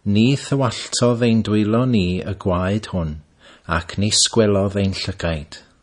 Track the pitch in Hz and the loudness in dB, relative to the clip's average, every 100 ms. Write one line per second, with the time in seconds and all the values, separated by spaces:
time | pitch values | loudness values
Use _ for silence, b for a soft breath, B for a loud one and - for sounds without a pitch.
0 | 104 104 117 139 - 139 123 - - - | 2 4 4 2 0 0 0 -2 -8 0
1 | 123 117 120 113 104 107 104 113 127 113 | 0 2 2 2 2 0 2 2 2 2
2 | 90 90 - 98 98 90 92 104 - 92 | 2 -2 -4 -4 -2 0 0 -2 -4 -4
3 | 80 76 - B B B - 82 - - | -4 -6 -16 B B B -4 -4 -4 -4
4 | 104 - - 117 104 101 98 98 98 95 | -2 0 2 2 4 2 0 0 -2 -2
5 | - - 85 80 73 - _ _ | -8 -4 -4 -4 -8 -18 _ _